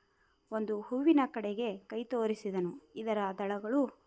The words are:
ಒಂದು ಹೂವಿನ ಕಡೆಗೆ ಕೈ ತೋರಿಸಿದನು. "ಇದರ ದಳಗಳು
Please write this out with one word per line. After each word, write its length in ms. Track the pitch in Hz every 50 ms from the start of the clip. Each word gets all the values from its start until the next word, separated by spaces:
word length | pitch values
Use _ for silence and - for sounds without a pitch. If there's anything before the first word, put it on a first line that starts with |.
| _ _ _ _ _ _ _ _ _ _
ಒಂದು 280 | 220 220 220 208 214 208
ಹೂವಿನ 400 | 208 - 247 254 285 320 320 285 262
ಕಡೆಗೆ 520 | - - 233 208 208 208 202 240 226 190 190
ಕೈ 260 | - - 220 226 240
ತೋರಿಸಿದನು. 760 | 226 254 240 226 214 214 220 - 202 185 185 180 175 - - - _ -
"ಇದರ 220 | - 220 226 214 214 208 190 190 190
ದಳಗಳು 480 | 208 196 202 202 208 214 254 285 269 226 - - _